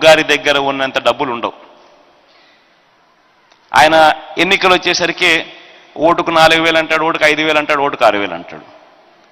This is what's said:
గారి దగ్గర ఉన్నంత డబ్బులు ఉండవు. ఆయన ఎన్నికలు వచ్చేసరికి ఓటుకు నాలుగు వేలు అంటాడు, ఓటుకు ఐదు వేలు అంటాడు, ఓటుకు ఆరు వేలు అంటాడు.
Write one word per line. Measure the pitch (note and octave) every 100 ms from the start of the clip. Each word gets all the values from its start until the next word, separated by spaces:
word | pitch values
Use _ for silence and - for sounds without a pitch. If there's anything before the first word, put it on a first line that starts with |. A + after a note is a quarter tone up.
గారి | D#3 D#3
దగ్గర | D3 D3 C#3 C#3+
ఉన్నంత | C#3 C#3 C3+ C3
డబ్బులు | A#2+ C#3+ C#3+
ఉండవు. | A#2 G#2 - - - _ _ _ _ _ _ _ _ _ _ _ _ _ _ _ _ _ _ _
ఆయన | - D#3 D#3+ D#3 - - -
ఎన్నికలు | E3+ F#3+ F#3
వచ్చేసరికి | F3+ F3 F3 E3+ E3+ F3+ D#3+ - - - - _ C#3
ఓటుకు | D#3+ E3+ E3
నాలుగు | E3 D#3+ E3
వేలు | E3 D#3+
అంటాడు, | D#3+ D#3+
ఓటుకు | D#3+ D#3
ఐదు | D#3 D3+
వేలు | D#3 D3+
అంటాడు, | D3 D3
ఓటుకు | C#3 C3+
ఆరు | A#2 G2+
వేలు | G2
అంటాడు. | E2+ E2+ D#2 C#2+ - - _ _ _ _